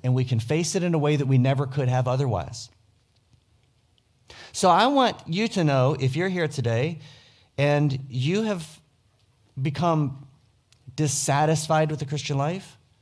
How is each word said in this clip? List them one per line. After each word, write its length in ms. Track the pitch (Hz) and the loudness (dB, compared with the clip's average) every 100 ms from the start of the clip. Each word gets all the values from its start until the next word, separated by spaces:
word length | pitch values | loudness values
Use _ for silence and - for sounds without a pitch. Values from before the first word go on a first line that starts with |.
and 120 | 127 | 0
we 100 | 127 | 0
can 160 | 127 113 | 0 -2
face 340 | - 156 165 185 | 0 -2 -2 -2
it 80 | |
in 100 | 175 | 0
a 40 | 165 | 0
way 180 | 147 147 | 2 0
that 100 | 135 | 2
we 100 | 131 | 4
never 300 | 135 135 135 | 4 0 -2
could 220 | 147 123 | -2 0
have 200 | 127 123 | 0 0
otherwise. 640 | 131 135 95 69 - - _ _ _ _ _ _ _ _ _ _ _ _ _ _ _ - - - | -2 -2 -4 -6 -12 -18 _ _ _ _ _ _ _ _ _ _ _ _ _ _ _ -20 -20 -14
So 180 | - 185 | 0 4
I 160 | 175 247 | 6 4
want 300 | 277 240 - - | 4 2 0 -6
you 220 | 175 226 | -2 0
to 160 | 202 | 2
know, 320 | 156 135 127 - | 2 4 2 2
if 160 | 131 | -2
you're 140 | 139 190 | 0 -2
here 200 | 180 156 | -2 -2
today 520 | 147 117 117 156 160 - - - _ _ - | -2 -2 0 -2 -6 -14 -20 -20 _ _ -2
and 400 | 143 147 147 135 - | 0 2 2 -2 -6
you 360 | 127 139 202 | -4 0 0
have 360 | 220 185 156 - _ _ _ _ _ _ _ - | -2 -4 -8 -20 _ _ _ _ _ _ _ -6
become 680 | 131 139 175 160 139 - - _ _ _ _ _ - | -4 0 0 2 0 -4 -16 _ _ _ _ _ -10
dissatisfied 960 | - 151 - - 139 151 156 - 156 156 | -4 -2 -2 0 2 2 2 2 2 2
with 80 | 151 | -2
the 60 | 135 | -6
Christian 320 | 147 - 139 | -6 -4 -2
life, 400 | 147 190 - - _ _ | -2 -4 -10 -20 _ _